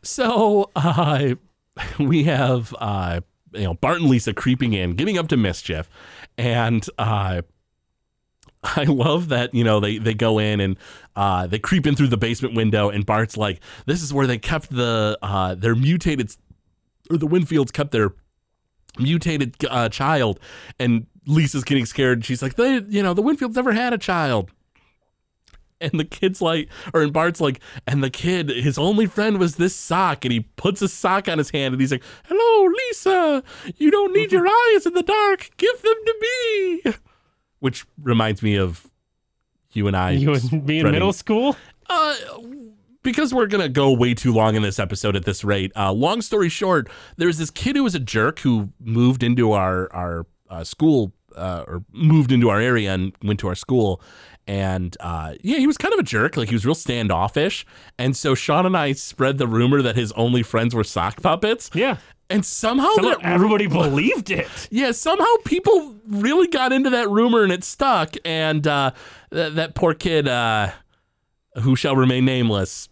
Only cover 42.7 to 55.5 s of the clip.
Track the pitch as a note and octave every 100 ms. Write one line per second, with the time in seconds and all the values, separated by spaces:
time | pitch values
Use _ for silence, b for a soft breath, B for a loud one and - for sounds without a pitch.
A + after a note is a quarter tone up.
42.7 | G#3+ _ B3 C4 A#3+ D4 B3+ G#3+ G3+ D#3+
43.7 | C3 C#3 B2+ B2 A#2 B2+ A2+ A2 A2 G#2
44.7 | F#2+ F#2+ G2+ G#2+ G2 F2 F#2+ G2+ G2+ F#2+
45.7 | G#2+ G2 G2 C#3+ A3+ G#3+ G#3+ F3+ - F#3+
46.7 | E3+ B2 B B - E3+ D#3+ D#3+ - B3
47.7 | C#4+ C4 F3 A#2+ A2 A2+ D#3 C3+ A2+ G2+
48.7 | - A2+ A2+ B2 B2+ A#2+ B2 A2+ G#2 F#2
49.7 | F#2 F#2 F2+ F2+ E2+ E2+ _ _ F2+ E2
50.7 | - D#3 C#3+ G2+ - _ - F#2 F2 -
51.7 | F2 G#2 - D#3+ D#3 C3 C3 A#2 G2+ A#2+
52.7 | B2 G2+ F#2+ F#2+ - G2+ G2+ G2 F#2 -
53.7 | B2+ G#2+ F#2 B B B B - G2 F#2+
54.7 | F#2 F2+ - E2+ E2 D#2 - F#3+